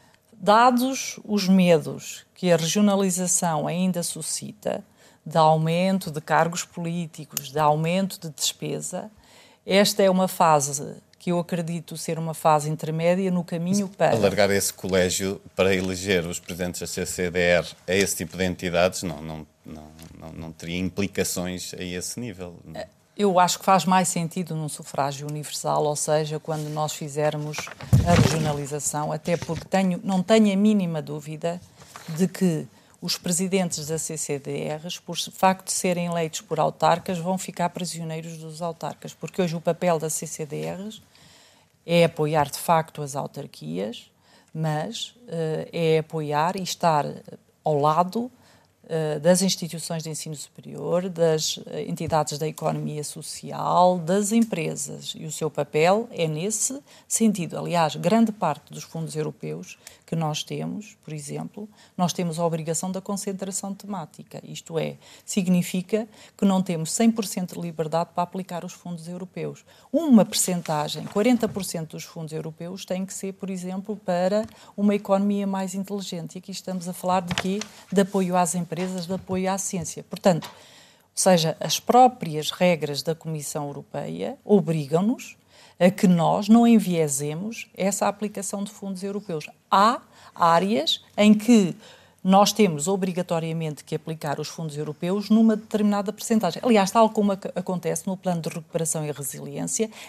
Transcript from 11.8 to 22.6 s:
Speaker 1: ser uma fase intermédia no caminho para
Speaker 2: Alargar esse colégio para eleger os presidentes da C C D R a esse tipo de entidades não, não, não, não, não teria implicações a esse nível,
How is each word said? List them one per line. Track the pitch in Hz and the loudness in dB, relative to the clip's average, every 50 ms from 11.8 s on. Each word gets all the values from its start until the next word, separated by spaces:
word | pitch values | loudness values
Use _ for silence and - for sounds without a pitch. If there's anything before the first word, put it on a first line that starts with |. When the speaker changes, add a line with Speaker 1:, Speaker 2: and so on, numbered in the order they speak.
| 156 - 160 | -8 -10 -12
Speaker 1:
ser | 156 - - 165 | -10 -6 -6 -4
uma | 160 165 165 | -4 -4 -6
fase | 156 - - 165 151 151 147 151 | -4 0 2 4 4 4 2 0
intermédia | 156 156 - 151 156 160 165 175 180 185 196 185 | -4 -4 -4 -4 -2 0 2 2 2 2 2 0
no | 180 180 | 0 0
caminho | 170 - 180 165 170 175 196 208 196 190 | -2 -2 -4 -4 -2 0 0 0 -2 -2
para | - - 170 151 131 | -2 2 2 2 4
Speaker 2:
Alargar | 110 101 98 98 98 101 98 | 4 4 4 4 4 4 4
esse | 98 98 - - | 4 2 0 -2
colégio | - - - 95 92 92 90 92 - - 98 95 98 - - - - | -4 -6 -2 2 4 4 4 4 2 0 -2 -2 -4 -6 -10 -4 0
para | - 92 95 98 | 2 4 4 4
eleger | 92 92 92 95 90 92 101 98 90 80 | 2 0 -2 -4 -2 0 0 0 0 0
os | 85 87 - | -2 -6 -8
presidentes | - - 92 82 92 87 87 - | -10 -10 -8 -6 -6 -6 -6 -8
da | 90 | -8
C | 82 - 95 90 | -8 -6 -6 -6
C | - - - 92 90 | -6 -4 -4 -4 -2
D | 80 90 | 0 2
R | 87 87 87 85 80 - - - _ - | 4 4 4 4 2 -2 -8 -10 _ 0
a | |
esse | 90 98 98 90 - - | 2 2 2 0 -2 -4
tipo | 92 78 - | -6 -6 -4
de | 87 92 | -2 -2
entidades | 92 87 - - 90 82 85 87 95 - - | -2 -2 -4 -4 -2 2 2 2 2 0 -2
não, | - 87 76 73 | -8 -8 -8 -8
não, | 80 80 78 78 78 - _ _ - | -10 -12 -12 -12 -14 -18 _ _ -20
não, | - 80 78 78 78 78 80 82 82 78 | -18 -16 -16 -18 -20 -20 -20 -20 -20 -18
não, | 80 80 80 | -18 -16 -16
não | 80 80 82 82 | -14 -12 -14 -14
teria | 80 - - 82 85 90 | -14 -12 -8 -6 -4 -4
implicações | 95 92 - - 101 90 - - 92 - - 92 87 90 90 87 - - - | -4 -4 -2 -2 -4 -2 -2 -2 -2 -2 -2 -4 -4 -6 -6 -8 -10 -12 -12
a | - | -10
esse | 92 90 90 90 87 - - 117 | -8 -8 -8 -8 -8 -8 -10 -10
nível, | 120 120 92 92 92 87 85 87 | -10 -10 -10 -12 -14 -14 -16 -18